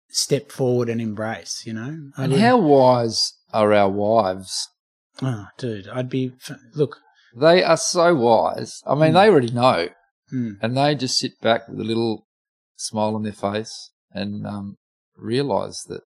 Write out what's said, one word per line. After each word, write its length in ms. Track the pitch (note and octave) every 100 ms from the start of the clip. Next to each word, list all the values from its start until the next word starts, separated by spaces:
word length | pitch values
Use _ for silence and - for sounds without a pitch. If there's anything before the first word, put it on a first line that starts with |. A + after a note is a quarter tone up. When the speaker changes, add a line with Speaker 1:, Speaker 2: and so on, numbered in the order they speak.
| _
Speaker 1:
step 420 | - - C#3 -
forward 380 | - B2+ B2 A#2
and 120 | A#2
embrace, 640 | A2 G#2 A2 G#2 - - A#2
you 60 |
know. 380 | A2 B2 D#3+ C#3 -
I 80 |
Speaker 2:
And 80 | C3
Speaker 1:
really 100 | D#3
Speaker 2:
how 160 | A#3 B3+
wise 720 | D3+ C#3 B2+ B2 A#2 G2+ - - _
are 200 | A2+ G#2
our 160 | G#2 G2
wives? 800 | G2+ G#2 A2+ F#2+ F#2+ F#2+ - - _ _ _ _ -
Speaker 1:
Oh, 240 | C3 G#2+ F#2 -
dude, 300 | B2 G#2 G#2+
I'd 200 | A#2+ B2+
be, 240 | C3 B2+ -
f-, 160 | - C3+ _
look. 240 | D3+ C3 - _ _ _ A#2+
Speaker 2:
They 260 | D#3+ F3+
are 140 | E3+ D#3
so 380 | - F3 E3+
wise. 680 | D#3 A#2 G#2+ E2+ - - - -
I 80 |
mean, 160 | C#3 D#3
Speaker 1:
Mm. 20 |
Speaker 2:
they 140 | F3 G#3+
already 220 | D#3 A#2
know. 360 | B2 B2+ F2 E2+ _ _ _ -
Speaker 1:
Mm. 220 | C3 A#2 G2
Speaker 2:
And 140 | A2+ C3
they 180 | D3
just 240 | C#3 B2+ -
sit 220 | B2+ _
back 280 | A2+ A#2 -
with 100 | G#2
a 40 |
little 420 | G#2+ A#2 A#2 G#2+ _ _ _ _ _ -
smile 380 | - A2 G#2+
on 80 | A2
their 100 | G#2+
face 580 | G2+ G2 G#2+ A2 - - _ _
and, 340 | G2 G2+ G#2 G#2
um, 300 | G#2 G2+ - _ _ _ _
realise 680 | G#2+ B2+ C#3 G2 G2+ - -
that, 140 | -